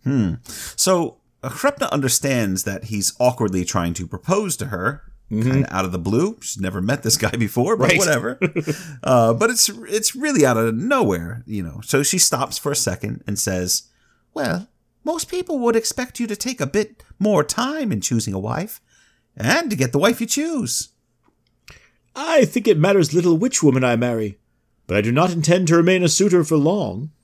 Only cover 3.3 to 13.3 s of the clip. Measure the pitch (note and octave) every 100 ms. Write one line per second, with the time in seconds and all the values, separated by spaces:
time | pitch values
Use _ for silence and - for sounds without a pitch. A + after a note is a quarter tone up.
3.3 | B2 A2 F#2 F2+ F#2+ E2+ E2+ F2 - -
4.3 | G3 G3+ - C3+ F#2+ G2 D3 - - _
5.3 | G#2+ A#2+ C3 - F#2 F#2+ F2+ E2+ A2 F#3+
6.3 | A3+ - - F#2+ F#2+ F#2+ C#3+ A2 - G#2
7.3 | A2 G#2+ - C#3 A3+ C3+ E3 F3+ C#3 G#2+
8.3 | C3 E3+ E3+ D#3 D3+ D#3+ C3+ - B2+ A2+
9.3 | C#3+ A#3 A#3+ - A3 A3 G#3+ A3 C4 D4
10.3 | B3+ C3+ A2+ A2+ A2+ G#3+ C#4 C#3+ F2 E2+
11.3 | A#2 - G#2 E2 C#2+ - C3 C#3+ F#3 -
12.3 | C3 C#3 - D3 C#3+ - F#2 G#2+ - -